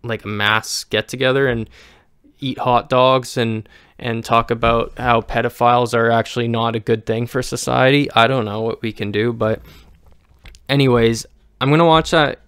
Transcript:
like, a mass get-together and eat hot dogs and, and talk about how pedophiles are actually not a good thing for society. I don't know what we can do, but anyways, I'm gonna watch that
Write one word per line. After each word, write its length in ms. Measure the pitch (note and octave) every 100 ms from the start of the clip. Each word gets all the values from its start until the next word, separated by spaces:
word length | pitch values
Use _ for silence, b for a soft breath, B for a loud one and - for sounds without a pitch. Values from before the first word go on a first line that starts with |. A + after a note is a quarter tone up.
like, 200 | A#2+ A2
a 40 | G2+
mass 560 | G#2 G#2 A2 - -
get-together 640 | - G#2+ - B2+ C3 C3+ C#3
and 200 | A#2 A2 b b b b _ _ _
eat 180 | C3+ -
hot 300 | B2+ A#2+ -
dogs 480 | B2+ B2+ C3 B2 -
and, 300 | A2+ A2 G#2+ b b b
and 260 | - A2+
talk 280 | A2 A#2 A2+
about 480 | A#2 A#2 A#2 A2+ -
how 220 | B2 A2+
pedophiles 760 | A2 A#2+ A#2+ - A#2+ A#2+ A#2+ A#2+
are 160 | A2+
actually 380 | A#2 A2+ - A#2
not 260 | A2+ A#2 A#2
a 40 |
good 280 | A2 A2+ -
thing 180 | A2+ A#2+
for 160 | C3
society. 680 | B2+ B2+ - B2 C3 C#3+ C#3+
I 160 | - A#2
don't 180 | C3 G#2+
know 160 | G#2
what 220 | A2+ A2+
we 80 | A#2
can 200 | - G2+
do, 220 | G#2 A#2
but 280 | A#2 A2 A2 b b b - - - _ _ - - -
anyways, 560 | C#3 C3+ A#2+ A#2 A2+ - _ _ _
I'm 120 | C3
gonna 160 | D3+ E3+
watch 240 | D#3+ D#3
that 300 | E3+ C#3+ -